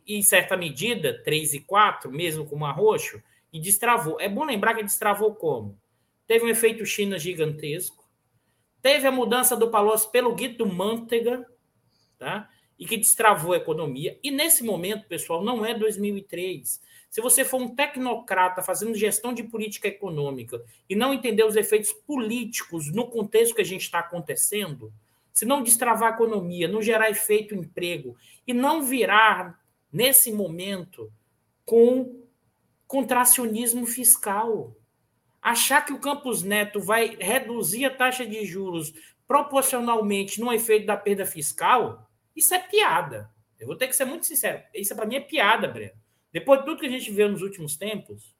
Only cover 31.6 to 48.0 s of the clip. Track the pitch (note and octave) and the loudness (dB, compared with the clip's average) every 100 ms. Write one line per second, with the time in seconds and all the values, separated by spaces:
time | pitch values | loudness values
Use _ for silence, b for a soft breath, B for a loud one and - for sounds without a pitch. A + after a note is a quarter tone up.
31.6 | - A#3 A#3 C4 B3+ - - _ _ _ | 2 8 8 6 -2 -10 -20 _ _ _
32.6 | _ _ _ C4+ - B3 B3 - A#3 G#3+ | _ _ _ -4 0 2 4 4 2 -2
33.6 | A#3+ B3 A#3 C4 A#3+ - - G3 A#4 G3+ | -2 -2 -4 0 4 4 2 -2 -2 -4
34.6 | A#2 - _ _ _ _ _ _ G#3+ G#3+ | -6 -18 _ _ _ _ _ _ -2 0
35.6 | - C#4 C#4+ C#4 C#4 C#4+ B3+ F#3+ F#3 G#3 | 2 2 2 -6 -4 -4 -4 -4 0 0
36.6 | G#3 G#3 F3+ A#3 A3+ - F#3 B3+ A3+ A#3+ | 0 -4 0 2 0 -2 -2 -2 -2 -4
37.6 | E3 G#3+ C4+ C4 B3+ B3+ A3+ A3 G3 F#3 | -4 -2 -2 2 0 0 -6 -6 -8 -6
38.6 | F#3+ E3+ D3+ B B B _ C#4+ C#4+ C4+ | -6 -6 -8 B B B _ 2 4 0
39.6 | B3+ B3 A#3 A3+ G3+ G3 G3 G#3 A#3+ A3+ | 0 -2 0 0 2 -2 -2 -4 0 0
40.6 | A3+ G#3+ G3+ G3+ G3+ G3+ F#3 E3 D3 - | 4 2 2 -2 0 -2 -4 -6 -8 -2
41.6 | E3+ B3 D3 G#2+ _ _ _ - - F4+ | 4 4 2 -6 _ _ _ 0 2 2
42.6 | - G#4 F4+ E3+ D#3 A2 G#2+ _ _ _ | 2 2 4 2 -2 -10 -14 _ _ _
43.6 | A#2+ - C4 - B3+ E4 - D#4 G3+ E3+ | -12 -6 -2 0 -2 -4 -4 -2 -2 -4
44.6 | _ - G3+ A3 G#3+ C4+ - D4+ D4+ B3 | _ -8 -6 -4 -4 -4 -4 2 4 4
45.6 | E3 A2+ G2+ - _ _ _ E3 G#3 C4+ | 0 -6 -14 -16 _ _ _ -6 4 4
46.6 | C4+ D#4+ D4+ B3+ A3 G3+ G#3 F3+ G3 G3 | 4 -6 -4 -6 -4 2 2 2 -6 -8
47.6 | D3 - G#3 G#3 | -10 -8 -8 -8